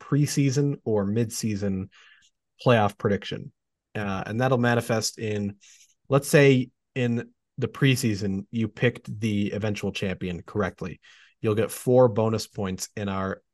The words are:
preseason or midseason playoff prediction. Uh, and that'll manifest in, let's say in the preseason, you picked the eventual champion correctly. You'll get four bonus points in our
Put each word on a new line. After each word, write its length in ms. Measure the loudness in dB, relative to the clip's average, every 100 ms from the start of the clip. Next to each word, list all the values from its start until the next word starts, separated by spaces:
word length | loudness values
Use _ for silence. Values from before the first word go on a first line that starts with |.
preseason 800 | -2 0 0 0 0 2 -2 -2
or 220 | -2 0 0
midseason 840 | -2 -2 -4 -4 -2 -2 -4 -6 -14 -20 _ _ _ _ _ 2
playoff 320 | 4 2 0
prediction. 540 | -2 -2 -4 -10 -12 -20 _ _ _
Uh, 280 | -8 -6 -6 -6
and 140 | -2
that'll 180 | 0 2
manifest 600 | 4 2 0 -2 -2 -6
in, 380 | -6 -4 -4 -8 -20 -20 _ _ -2
let's 200 | 0 4
say 420 | 6 8 6 2 _ _
in 360 | -4 -2 -2 -6 _ _ -6
the 100 | -6
preseason, 800 | 2 2 4 0 -2 -2 -4 -6
you 160 | -4 -4
picked 500 | 0 0 0 -10 -6
the 320 | -2 0 -2
eventual 380 | -2 -4 -4 -6
champion 520 | -4 -6 -6 -6 -8
correctly. 580 | -6 -4 -4 -4 -12 -12 _ -20 _ _
You'll 160 | -2 0
get 160 | -2
four 340 | -4 2 6 6
bonus 400 | 4 0 -2 -6
points 440 | -6 -6 -6 -10 -8
in 120 | -6
our 340 | -4 -4 -6 _